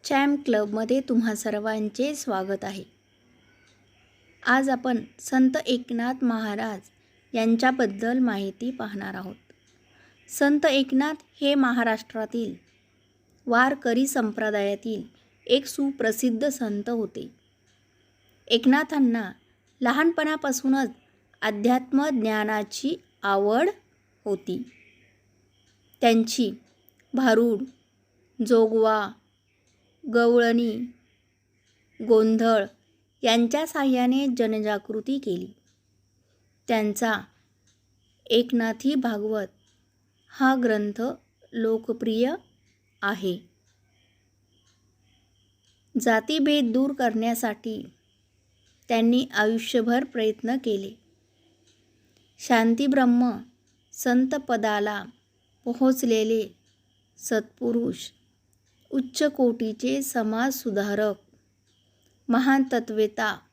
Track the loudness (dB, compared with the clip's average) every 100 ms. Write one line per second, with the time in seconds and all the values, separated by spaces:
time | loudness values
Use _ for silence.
0 | 0 2 2 0 0 0 0 -4 0 -2
1 | 2 0 0 -2 -4 -4 -4 -4 -4 -2
2 | -4 -4 -4 -4 -2 -6 -6 -12 -16 _
3 | _ _ _ _ _ _ _ _ _ _
4 | _ _ _ _ 0 2 2 -2 0 -2
5 | -4 -16 -2 4 4 2 -2 -4 -2 -6
6 | -4 -2 -2 -2 -4 -6 -6 -8 -14 _
7 | _ _ _ 0 2 4 2 2 -2 -2
8 | -2 0 0 0 -6 -6 -10 -8 -10 -10
9 | -10 -12 -14 -16 _ _ _ _ _ _
10 | _ _ _ 0 2 4 4 2 2 0
11 | 0 -4 -14 _ 0 2 2 2 0 -2
12 | -6 -8 -6 -6 -6 -10 _ _ _ _
13 | _ _ _ _ 0 2 2 0 0 0
14 | 0 0 -2 -2 -4 -2 -2 -4 -6 -8
15 | -10 _ _ _ 0 0 0 -4 -4 -2
16 | -2 0 -2 0 -2 -2 -6 -6 -6 -6
17 | -6 -10 -16 _ _ _ _ _ _ _
18 | _ _ _ _ -2 2 4 2 0 0
19 | 0 0 -6 -14 _ _ _ _ -2 2
20 | 2 2 -2 -2 -4 -4 0 0 -2 -8
21 | _ _ _ _ -6 0 2 0 2 0
22 | 0 0 0 -2 -2 -4 -6 -6 -6 -8
23 | _ _ -2 2 2 2 2 -2 _ _
24 | _ _ -6 -6 -4 -8 -10 -16 -20 _
25 | _ _ _ _ _ _ _ _ _ _
26 | 4 4 2 0 -2 -4 _ _ _ _
27 | _ 0 4 4 4 0 -4 _ _ _
28 | _ _ _ -6 2 4 4 4 2 2
29 | -2 -10 _ _ _ _ _ _ _ _
30 | -2 2 6 6 4 2 0 -4 -8 -12
31 | _ _ _ _ _ _ _ _ _ _
32 | 4 6 6 2 4 2 0 _ _ _
33 | _ _ 2 4 4 0 -2 -2 0 2
34 | 2 2 0 0 0 0 -2 -4 -6 -8
35 | -4 -4 -4 -6 -8 -16 _ _ _ _
36 | _ _ _ _ _ _ -2 0 0 -2
37 | -2 -2 -6 _ _ _ _ _ _ _
38 | _ _ 0 2 2 0 -2 -2 -2 0
39 | -2 -4 -4 -4 -6 _ _ _ _ _
40 | _ _ _ 0 2 2 2 0 -2 -4
41 | -6 -6 _ _ _ -4 -2 -2 -4 -4
42 | -2 0 0 -2 _ _ _ _ _ _
43 | -6 -4 -4 -6 -10 _ _ _ _ _
44 | _ _ _ _ _ _ _ _ _ _
45 | _ _ _ _ _ _ _ _ _ -2
46 | 2 0 0 0 2 2 2 0 0 0
47 | -2 0 -2 -2 -6 -6 -10 -12 -14 _
48 | _ _ _ _ _ _ _ _ _ 2
49 | 4 4 0 0 0 0 0 0 2 0
50 | 0 -2 -2 -2 -4 -4 -2 -4 -6 -16
51 | _ _ _ _ _ _ _ _ _ _
52 | _ _ _ _ 0 2 4 2 2 4
53 | 4 4 2 -2 -12 _ _ _ _ -6
54 | 0 2 2 -2 -2 -2 0 0 -2 -6
55 | -12 _ _ _ _ _ -8 2 2 2
56 | 2 2 2 0 -2 _ _ _ _ _
57 | _ _ -4 -4 -4 _ -2 -2 -2 -6
58 | -14 _ _ _ _ _ _ _ _ -6
59 | -4 0 -2 2 0 2 -4 -4 -4 -4
60 | -4 -4 -2 -2 -2 -4 -4 -2 -2 0
61 | -2 -4 _ _ _ _ _ _ _ _
62 | _ _ -2 0 4 2 2 0 -2 -2
63 | -2 0 -4 -4 _